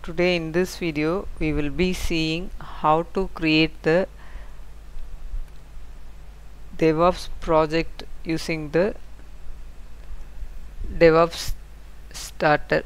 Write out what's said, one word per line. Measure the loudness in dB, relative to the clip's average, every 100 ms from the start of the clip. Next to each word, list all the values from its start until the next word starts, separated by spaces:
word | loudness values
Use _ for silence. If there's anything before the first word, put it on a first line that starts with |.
Today | -6 0 2 2
in | 2
this | 0 0 0
video | -2 0 0 0 -4 -2
we | 0
will | 2 0
be | 2 0
seeing | 2 0 2 0 0 -4 -8
how | -8 0 4 4 2
to | -2 -2 0
create | 4 6 4 2
the | 2 4 2 -6 -12 -10 -10 -12 -12 -12 -8 -6 -4 -6 -4 -4 -4 -8 -12 -12 -10 -10 -12 -12 -14 -14 -14 -12 -10 2
DevOps | 4 6 4 4 -4 -6
project | 4 4 4 2 0 -6 -8 -8
using | -2 -2 0 -4 0
the | 2 2 0 -10 -12 -12 -10 -6 -6 -8 -12 -12 -12 -8 -8 -6 -8 -8 -8 -10 -6 -4 6
DevOps | 8 8 4 2 -2 -2 -4 -16 -16 -16 -14
starter | -12 -12 0 4 4 4 0